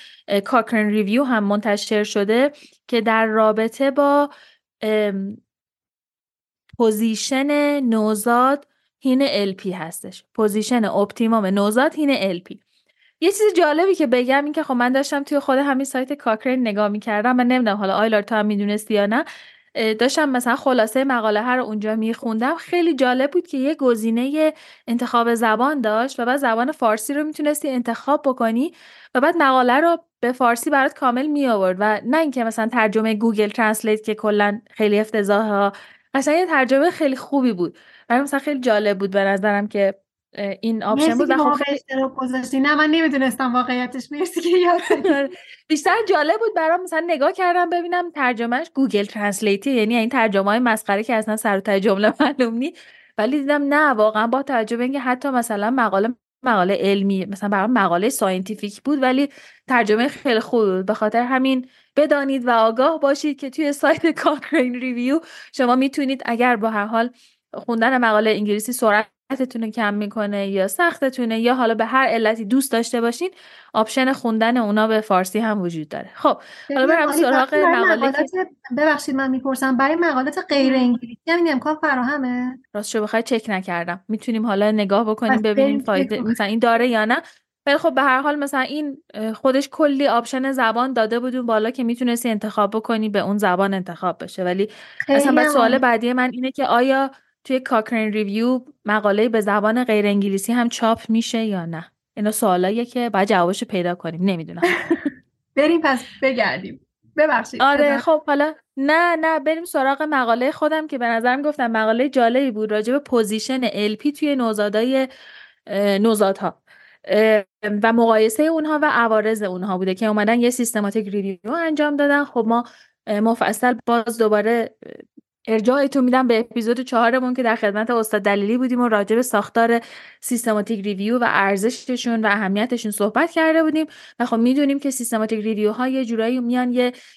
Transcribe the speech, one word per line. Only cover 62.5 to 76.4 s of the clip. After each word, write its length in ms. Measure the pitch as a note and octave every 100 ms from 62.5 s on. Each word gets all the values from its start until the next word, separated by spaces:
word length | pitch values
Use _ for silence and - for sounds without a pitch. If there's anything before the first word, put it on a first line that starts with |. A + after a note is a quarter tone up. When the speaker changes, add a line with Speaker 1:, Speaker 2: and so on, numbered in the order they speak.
Speaker 1:
آگاه 500 | A3+ A3 A3+ C#4+ D#4+
باشید 400 | C#4 C#4 D4+ C#4+
که 100 | C#4
توی 220 | C#4+ D4
سایت 340 | C#4+ D4+ - E4
<laughs> 80 | -
کاکرین 520 | B3+ D4 - D#4+ B3+
ریویو 460 | B3 B3+ A#3+ B3 D#4+ - - -
شما 240 | - B3 B3+
می‌تونید 460 | C4+ D4+ C4+ C4 -
اگر 300 | A#3 B3 A#3
با 140 | A3
هر 160 | G#3+ G#3
حال 240 | A3+ B3 - _ _ _
خوندن 440 | - - A#3 A3+ B3+
مقاله 320 | A#3 G#3+ A3
انگلیسی 420 | G#3 G#3 G#3 G#3+
سرعتتون 880 | B3 A3+ G#3 G#3+ _ - C4+ B3+ A#3
رو 80 | A3
کم 240 | A3+ G#3
می‌کنه 540 | G#3 G#3 A3 G3+ G3+ G3
یا 200 | G3 F#3+
سختتونه 720 | - E4+ E4 C4+ B3+ A#3 A3+
یا 140 | A#3+
حالا 200 | C4 A#3
به 100 | A3+
هر 220 | A#3 C4 C4
علتی 380 | A3+ G#3+ A3+
دوست 280 | G3+ C4 C4+
داشته 280 | A#3 A#3 A#3+
باشین، 300 | A#3 A#3+ F#4 - - - -
آپشن 380 | A3 A3 C4 C4
خوندن 440 | C4+ A#3 A3 A3+ B3
اونا 300 | G#3+ G#3+ A3
به 140 | A3
فارسی 380 | G#3+ F#3 F#3 A3
هم 240 | A3+ G#3
وجود 260 | F3 E3 D3+
داره. 220 | - -
خب، 260 | - D4+ -